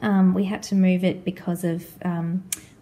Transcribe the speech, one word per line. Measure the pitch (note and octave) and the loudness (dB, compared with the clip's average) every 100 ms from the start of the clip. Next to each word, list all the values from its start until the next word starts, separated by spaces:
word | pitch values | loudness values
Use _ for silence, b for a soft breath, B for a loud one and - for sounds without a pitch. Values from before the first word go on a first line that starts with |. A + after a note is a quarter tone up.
Um, | G#3+ G3 F#3 | 0 4 4
we | F#3 | 4
had | G3 G#3+ | -2 -6
to | - | -2
move | G3 F#3 F3+ | 2 4 4
it | F#3 F#3 | 0 -2
because | F#3 F#3 - F3 | -6 -6 -6 -4
of, | F3 E3+ - - | -2 -4 -8 -8
um, | F#3 E3+ E3+ F#3 - B B B | -6 -4 -4 -4 -6 B B B